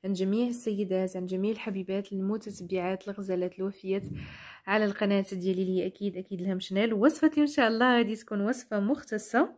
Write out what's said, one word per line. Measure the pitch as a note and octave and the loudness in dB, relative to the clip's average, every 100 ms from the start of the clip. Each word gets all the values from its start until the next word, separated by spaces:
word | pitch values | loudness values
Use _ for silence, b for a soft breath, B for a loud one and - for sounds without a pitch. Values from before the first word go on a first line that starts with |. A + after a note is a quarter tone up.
| F#3+ | -2
عن | |
جميع | F#3+ F#3+ G#3+ A#3+ | 0 0 2 0
السيدات، | A#3+ - G3+ G3+ F#3 F#3 F#3 | -2 -2 -2 0 0 0 -2
عن | F3+ | -4
جميع | F#3 G3+ | -2 0
الحبيبات | A3 - G3 F#3 F#3+ G3+ | -2 -4 -6 -2 -4 -4
المتتبعات | G3 F#3+ G#3+ G#3+ G3+ F3 F#3 F3+ F#3+ G3 | -4 -2 -2 -4 -12 -4 -2 0 -4 -6
الغزالات | G3+ F#3+ F#3 F3+ F3+ | -8 -2 0 -2 -2
الوفيات | F#3+ G3 F#3+ F#3+ - B B B B B - | -6 -6 -2 -2 -2 B B B B B 0
على | G#3 G#3+ | 2 2
القناة | G3 G3+ G3+ G3 | 2 2 2 2
ديالي | F#3+ F3+ F#3 | -2 0 0
اللي | F#3 F#3 F#3 | 2 0 -2
أكيد، | - G3+ F#3 | -2 -6 -6
أكيد | F#3+ F#3 | -8 -6
الهم | F3+ F#3 | -2 -4
شنال. | - F#3+ A3+ | -2 0 2
وصفة | G#3+ B3 D4+ D#4 | 4 4 6 2
اليوم | D4+ D4 | 4 2
إن | |
شاء | D4 A#3 | 4 2
الله | A3+ B3+ A#3+ | 4 4 6
غادي | A3 A3 | 4 -2
تكون | - G#3 | -6 -2
وصفة | G3+ B3 - G#3+ | 0 -2 -2 -2
مختصة | G3+ C#4+ - G#3+ - A#3 D4+ | 0 -2 -4 -6 0 2 2